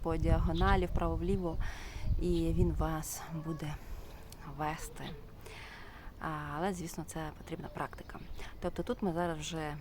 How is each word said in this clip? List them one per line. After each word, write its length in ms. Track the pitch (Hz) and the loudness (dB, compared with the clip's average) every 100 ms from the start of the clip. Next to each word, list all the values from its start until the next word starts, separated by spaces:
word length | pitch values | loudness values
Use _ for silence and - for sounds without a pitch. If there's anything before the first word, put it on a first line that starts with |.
по 120 | 170 160 | 2 2
діагоналі, 680 | 160 165 165 165 185 196 175 | 6 6 6 6 8 8 6
вправо-вліво, 720 | - 170 165 170 196 175 160 - - - - - - | 4 4 2 2 2 2 2 0 -2 -8 -2 2 4
і 320 | 175 170 165 165 | 4 4 4 6
він 140 | 175 | 4
вас 500 | 160 160 160 160 - - 160 156 | 4 2 2 -2 -6 -6 -6 -4
буде 280 | 156 151 151 - - - - - - - 143 | -4 -4 -6 -6 -8 -8 -12 -12 -12 -10 -4
вести. 460 | 151 156 - - 139 147 - - - - - - - - - - | -4 -2 -6 -8 -8 -8 -12 -14 -12 -12 -12 -12 -14 -12 -12 -6
А, 60 | 156 151 147 147 | -4 -4 -4 -2
але, 160 | 185 | 0
звісно, 300 | 180 165 - 151 | -2 -4 -6 -6
це 240 | - 156 - | -6 -6 -8
потрібна 300 | - 160 147 | -10 -8 -8
практика. 520 | - 143 - - - - - - - | -6 -6 -6 -10 -10 -8 -8 -8 -4
Тобто 240 | 180 - | -4 -2
тут 180 | 170 240 | -2 0
ми 120 | 202 | 0
зараз 240 | 165 175 160 | 2 0 0
вже 400 | 151 165 151 147 | -4 -4 -4 -6